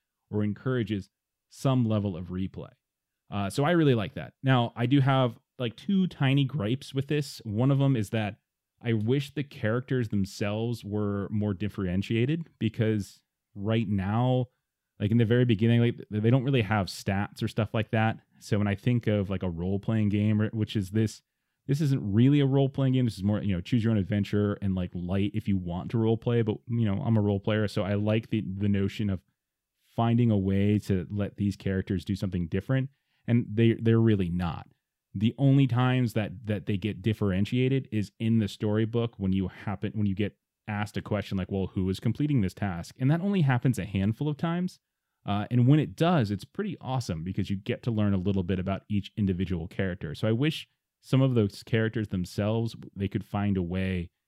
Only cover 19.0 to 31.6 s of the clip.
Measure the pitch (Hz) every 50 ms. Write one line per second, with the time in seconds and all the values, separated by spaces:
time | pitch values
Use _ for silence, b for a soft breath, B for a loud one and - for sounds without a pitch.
19 | - - 104 104 95 98 95 90 95 90 82 82 87 95 98 95 - - 113 110
20 | 107 101 104 104 104 107 107 104 110 - - 110 107 - - 110 92 90 101 110
21 | 110 104 - - _ _ _ _ _ _ _ _ _ - 143 143 160 135 135 127
22 | - 101 98 113 123 139 147 147 139 135 135 139 139 135 139 139 135 131 127 131
23 | 123 113 - 95 92 104 104 101 73 104 95 85 - - 131 117 104 113 110 104
24 | 90 85 107 104 101 - - 104 104 104 101 - 101 98 92 92 90 87 - 87
25 | 87 90 95 98 101 104 - 110 - 101 98 95 90 87 85 90 - 92 - 113
26 | 110 110 113 113 - 123 120 117 110 107 104 - _ - 117 117 113 104 98 104
27 | 95 113 113 107 101 104 101 98 - 113 107 107 107 104 - 107 95 98 104 101
28 | 104 107 110 113 113 - 117 110 98 95 95 98 104 101 101 98 98 98 - -
29 | 107 101 95 92 - _ _ _ _ _ _ _ _ _ _ _ _ _ _ -
30 | 117 117 117 120 123 117 107 101 95 98 95 98 101 104 104 101 - - 98 92
31 | 82 - 101 101 101 - - - 101 101 95 -